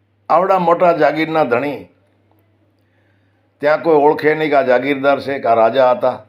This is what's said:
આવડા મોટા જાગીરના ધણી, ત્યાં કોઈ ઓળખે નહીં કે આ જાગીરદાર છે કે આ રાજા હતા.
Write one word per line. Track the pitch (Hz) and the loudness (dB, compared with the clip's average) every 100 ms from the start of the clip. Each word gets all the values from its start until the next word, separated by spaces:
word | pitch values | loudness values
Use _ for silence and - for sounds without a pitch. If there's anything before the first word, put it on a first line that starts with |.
| _ _ - | _ _ -2
આવડા | 156 190 185 | 0 2 0
મોટા | 170 170 180 | 0 2 2
જાગીરના | 160 147 151 156 160 135 | 2 0 0 -4 -2 0
ધણી, | 120 143 107 90 _ _ _ _ _ _ _ _ _ _ _ _ _ _ _ _ _ | -2 -4 -8 -16 _ _ _ _ _ _ _ _ _ _ _ _ _ _ _ _ _
ત્યાં | 143 151 | -2 0
કોઈ | 160 151 147 | 2 2 2
ઓળખે | 147 147 156 | 0 -2 -2
નહીં | 156 | 0
કે | 143 | 0
આ | 127 | 2
જાગીરદાર | 123 139 135 139 135 | 0 0 -2 0 -2
છે | 113 139 | -4 -4
કે | 117 | 0
આ | 113 | 2
રાજા | 113 131 127 123 | 2 2 2 0
હતા. | 127 117 | -2 -6